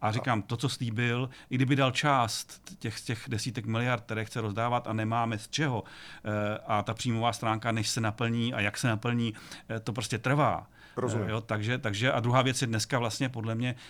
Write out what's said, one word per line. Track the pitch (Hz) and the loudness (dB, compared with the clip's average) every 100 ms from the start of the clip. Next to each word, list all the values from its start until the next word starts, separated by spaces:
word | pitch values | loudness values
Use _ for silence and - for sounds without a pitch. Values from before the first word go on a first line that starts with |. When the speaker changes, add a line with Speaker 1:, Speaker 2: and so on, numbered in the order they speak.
Speaker 1:
A | 104 | 0
říkám, | 107 - 113 | 2 2 0
Speaker 2:
A | - | 0
Speaker 1:
to, | 120 | -2
co | 139 | -2
slíbil, | - 120 110 120 120 127 - - | -2 -2 0 2 2 -2 -6 -2
i | 127 | 2
kdyby | 127 139 | 4 4
dal | 131 | 4
část | 123 151 135 117 - - - - - | 4 4 4 4 0 -8 -14 -18 -8
těch, | 117 - | -6 -6
těch | - 117 - | -4 -4 -2
desítek | 117 131 113 113 | -2 -2 -4 -2
miliard, | 113 123 120 | 0 2 0
které | 113 110 107 | 0 -4 -4
chce | 127 | -2
rozdávat | 110 101 120 120 120 | -2 0 2 0 0
a | |
nemáme | 110 110 117 117 107 | -2 0 0 0 -2
z | - | -4
čeho, | - 151 120 - - - - | -2 0 0 -4 -12 -18 -10
eh, | 110 104 104 107 - | -4 -2 0 -2 0
a | 107 | 0
ta | 104 | 0
příjmová | 110 127 113 117 | -2 -2 0 0
stránka, | 117 113 110 117 | 0 0 0 0
než | 113 107 | 0 0
se | - | 0
naplní | 110 104 117 117 117 | 0 0 0 0 0
a | 123 | 0
jak | 104 - | -2 0
se | 123 | 0
naplní, | 107 120 120 117 104 - - - | 0 0 0 0 -4 -12 -14 -8
eh, | 113 | -6
to | 110 | -4
prostě | 98 107 110 | -4 -2 -2
trvá. | 127 147 131 82 - - - - | 2 4 4 2 -4 -18 -12 -4
Speaker 2:
Rozumím. | 123 110 107 | -2 0 0
Speaker 1:
Eh, | |
jo, | 110 | -2
takže, | 110 107 107 127 | -2 -2 0 -2
takže | 113 101 127 | -2 0 2
a | 127 | 2
druhá | 117 127 | 4 4
věc | 131 127 | 4 2
je | 123 | 2
dneska | 113 - 127 | 0 0 0
vlastně | 117 - 135 | 0 0 -2
podle | 117 113 113 | -2 -4 -2
mě | 123 - - | -2 -4 -10